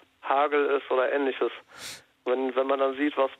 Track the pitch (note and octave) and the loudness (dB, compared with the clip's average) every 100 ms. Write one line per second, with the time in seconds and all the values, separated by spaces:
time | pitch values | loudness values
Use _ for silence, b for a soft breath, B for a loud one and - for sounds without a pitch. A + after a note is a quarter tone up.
0 | - _ - C3+ D3 D3 C#3 C3+ - C3 | -20 _ -2 0 2 2 2 0 0 0
1 | B2+ C#3+ C3+ - A#2+ - - B B B | 2 0 0 0 -2 -4 -16 B B B
2 | B B - B2 C3 B2+ C3+ C#3 C3+ C3 | B B -2 0 0 0 0 2 0 0
3 | D3 C#3 C3+ | -2 0 0